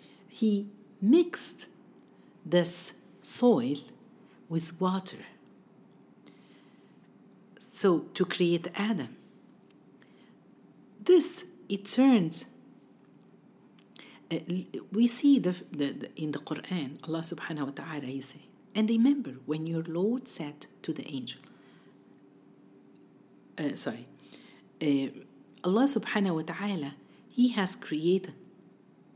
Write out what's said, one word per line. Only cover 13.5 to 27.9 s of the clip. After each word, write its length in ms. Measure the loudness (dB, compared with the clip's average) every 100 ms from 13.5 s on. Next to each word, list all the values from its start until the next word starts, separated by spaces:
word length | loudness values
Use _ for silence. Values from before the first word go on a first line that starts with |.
| -20 -20 -20 -20 -20 -20 -20 -10
uh, 60 | -8 -4
l-, 340 | -6 -6 -12 -6
we 140 | 2 4
see 320 | 6 6 4
the, 140 | 2 -4 -8
the, 200 | -4 -4
the, 180 | -4 -12 -8
in 160 | -8
the 60 | -8
Quran, 600 | -8 -10 -6 -6 -6 -10
Allah 180 | -8 -6
subhanahu 440 | -6 -8 -8 -6
wa 60 | -6
ta'ala, 360 | -8 -10 -8 -8
He 140 | -8
say, 220 | -10 -12 -20 -20 -6
"And 160 | -2 0
remember 420 | 4 4 2 -2 -10 -6
when 200 | -6 -4
your 160 | -4
Lord 460 | -4 -2 -2 -2 -4
said 380 | -6 -6 -12 -18 -10
to 100 | -8
the 160 | -8 -8
angel," 320 | -10 -10 -14 -20 -20 -20 -20 -20 -20 _ -20 -20 -20 -20 -20 -20 -20 -20 -20 -20 -20 _ _ -18 -6
uh, 160 | -4
sorry, 320 | -2 -4 -6 -14 -20 -20 -20 -20 -20 -20 -6
uh, 260 | 0 0 -2 -8 -20 -20 -20 -8
Allah 200 | 0 2
subhanahu 500 | 2 2 -2 0 0
wa 80 | -2
ta'ala, 520 | -4 -8 -6 -6 -8 -12 -20 -20 -8
He 220 | 0 2
has 220 | 2 0
created, 600 | -2 -4